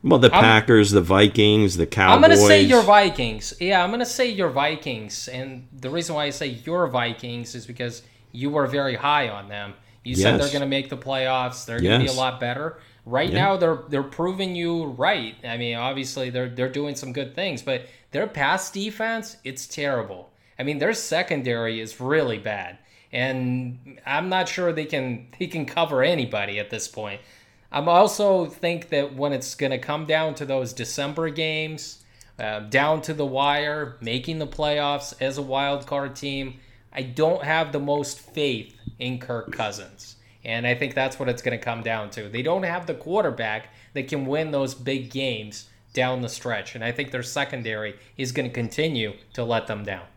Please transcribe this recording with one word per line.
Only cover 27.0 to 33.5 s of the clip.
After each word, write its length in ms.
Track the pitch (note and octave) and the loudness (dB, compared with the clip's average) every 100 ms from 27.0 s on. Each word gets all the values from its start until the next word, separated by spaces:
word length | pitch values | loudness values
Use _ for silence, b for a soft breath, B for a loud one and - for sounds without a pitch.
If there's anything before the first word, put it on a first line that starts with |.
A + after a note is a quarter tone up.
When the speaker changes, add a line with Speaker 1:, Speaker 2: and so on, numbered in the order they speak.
| G#2+ G2+ b b b b b | -10 -10 b b b b b
Speaker 2:
I'm 180 | C3+ D#3 | -4 4
also 560 | F3 G#3 G#3 G#3 F#3+ D#3+ | 6 6 4 2 4 2
think 440 | - E3+ E3+ E3+ | -2 -2 -2 -2
that 260 | D3 C#3+ C3+ | -2 -2 -2
when 180 | C#3+ | -2
it's 220 | C#3 B2+ - | -2 -6 -4
gonna 240 | C#3 C3 | -4 -4
come 260 | B2+ D3+ D#3 | -4 -6 0
down 300 | D#3 D#3+ C#3 | 0 0 -4
to 100 | C#3+ | -4
those 260 | C3+ B2 | -4 -4
December 580 | - A#2 - C#3+ D3 E3 | -6 -8 -4 -6 -4 -4
games, 720 | D3 D#3+ D#3 D#3 D#3 - - b b b b | -2 -4 -4 -6 -8 -14 -18 b b b b
uh, 220 | A2 G#2+ | -6 -6
down 420 | G#2+ C3+ C#3+ D#3 | -2 0 2 0
to 100 | D#3 | -2
the 120 | D3+ C#3+ | -4 -4
wire, 720 | C3 C#3+ | 0 0